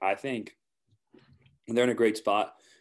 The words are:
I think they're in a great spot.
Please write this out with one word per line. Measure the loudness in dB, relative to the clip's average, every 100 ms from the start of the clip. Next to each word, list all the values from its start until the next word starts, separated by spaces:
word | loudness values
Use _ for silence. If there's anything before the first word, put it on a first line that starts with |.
I | -4 -2
think | -4 -6 -8 _ _ _ _ _ _ -20 _ -20 _ _ -4
they're | 0
in | 2
a |
great | 4 2 2
spot. | 0 0 0 -6 _ _